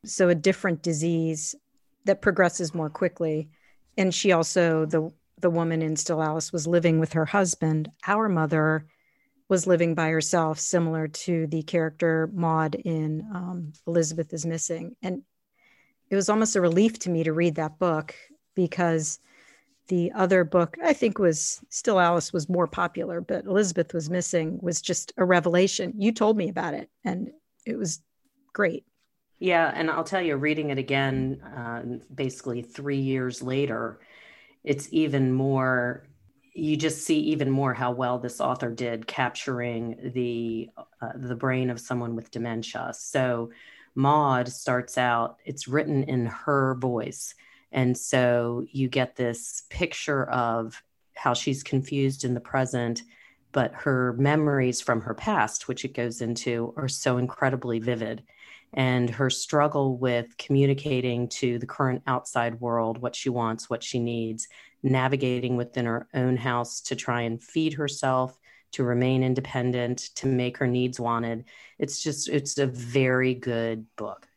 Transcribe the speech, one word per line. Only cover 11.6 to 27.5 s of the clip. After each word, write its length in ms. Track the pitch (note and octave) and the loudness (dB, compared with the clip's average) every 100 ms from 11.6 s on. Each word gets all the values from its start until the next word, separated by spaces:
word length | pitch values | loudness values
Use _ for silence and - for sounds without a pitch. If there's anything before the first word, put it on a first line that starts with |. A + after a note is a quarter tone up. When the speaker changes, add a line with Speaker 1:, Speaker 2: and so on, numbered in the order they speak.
Speaker 1:
character 680 | D#3 F3 D#3+ D#3 E3 D#3+ D#3+ | -2 0 -2 0 2 2 0
Maud 440 | G3+ E3 D#3+ D#3 D3+ | 0 2 2 0 -2
in, 520 | - D#3+ D#3 D#3 G#3+ | -4 -2 -2 -4 -6
um, 400 | F#3 F3+ F3+ D#3 - - | -8 -8 -8 -10 -10 0
Elizabeth 460 | E3+ D#3 D#3+ D#3 | 2 2 -2 -6
is 140 | E3 E3 | -4 -4
Missing. 500 | D#3+ - E3 E3+ - | -4 -4 -6 -8 -8
And 200 | F3+ F#3 - _ _ _ _ _ _ _ _ | -6 -6 -10 _ _ _ _ _ _ _ _
it 80 | G3 | 0
was 140 | F#3+ | 2
almost 260 | G#3+ G#3+ G#3 | 2 2 4
a 60 | |
relief 360 | F3 E3 A3 A3+ | 4 6 4 2
to 100 | F#3 | -2
me 140 | E3 | 0
to 80 | D#3+ | 2
read 220 | D#3+ E3+ D#3 | 2 2 2
that 220 | D3+ D#3 | -4 0
book 360 | F3+ D#3 D#3 - - - _ | 0 0 -2 -16 -20 -20 _
because 640 | - E3+ - F3 E3 D#3 - _ _ - _ _ _ - | 0 0 2 2 2 -2 -8 _ _ -20 _ _ _ -2
the 220 | F3+ E3+ | 0 0
other 320 | - F#3 F#3+ | 2 4 4
book, 320 | E3 F#3 E3+ - | 4 4 2 0
I 120 | E4+ | 2
think, 240 | D4 A#3 G3 | 4 2 4
was 420 | F#3 D#3 - - - | 2 4 -2 -6 -8
Still 320 | - - G3 | -4 2 4
Alice 320 | E3+ F3 D#3 | 6 4 0
was 160 | F3+ D3+ | -4 0
more 180 | F3 E3 | 0 0
popular, 540 | - F3 - - E3+ | 0 -2 -2 -6 -6
but 240 | F3+ F3 | -4 -4
Elizabeth 480 | G3 G3 G3+ E3+ E3 | 0 2 2 0 -2
was 160 | F3 D3+ | -2 -2
Missing 500 | F3+ F3 F3 D#3+ F3 | -2 0 0 0 -4
was 180 | F3+ E3 | -4 -4
just 320 | - E3+ - - | -2 -4 -4 0
a 60 | F3+ | 4
revelation. 640 | F3+ E3+ F3 F#3+ - F#3+ A3 | 6 6 4 4 2 -4 2
You 120 | G3+ | 0
told 280 | A3+ G#3+ A3 | 4 2 4
me 100 | F3+ | 0
about 240 | E3+ F3 | -2 -4
it, 160 | - - _ | -6 -8 _
and 260 | - F3+ - - _ | -4 -4 -6 -12 _